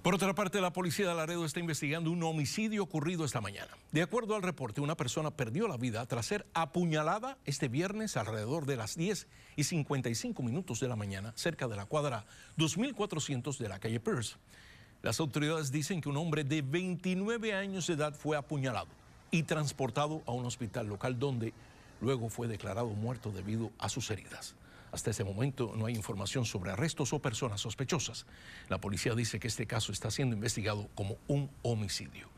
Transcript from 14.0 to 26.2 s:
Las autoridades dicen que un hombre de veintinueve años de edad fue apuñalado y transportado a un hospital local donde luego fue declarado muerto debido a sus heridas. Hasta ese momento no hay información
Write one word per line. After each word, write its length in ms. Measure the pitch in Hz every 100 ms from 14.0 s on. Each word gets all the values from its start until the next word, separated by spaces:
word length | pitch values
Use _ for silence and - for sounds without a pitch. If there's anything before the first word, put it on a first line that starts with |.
| 110 170 110 - - - - - - -
Las 180 | - 113
autoridades 520 | 160 151 147 160 147
dicen 300 | 143 147 185
que 80 | 143
un 80 | 143
hombre 260 | 170 156
de 180 | 143 156
veintinueve 920 | 131 165 185 180 185 180 202 233 220 196
años 320 | 196 190 156
de 80 | 160
edad 180 | 151
fue 240 | 147 147 151
apuñalado 520 | 139 151 131 107 85 - - - -
y 100 | 170
transportado 800 | 151 156 147 - 156 113 151 156 -
a 60 |
un 120 | 123 123
hospital 400 | - 113 - 110
local 320 | 104 131 123
donde 340 | 139 123 113 - - - - -
luego 300 | 110 135 113
fue 180 | - 117
declarado 420 | 107 107 98 117
muerto 420 | 104 110 127 107
debido 400 | 95 95 110 113 -
a 100 | 110
sus 220 | - 107
heridas. 420 | 110 - - - - - - -
Hasta 200 | - -
ese 140 | 110 98
momento 480 | 98 135 135 120 -
no 120 | 110
hay 80 | 117
información 500 | - 101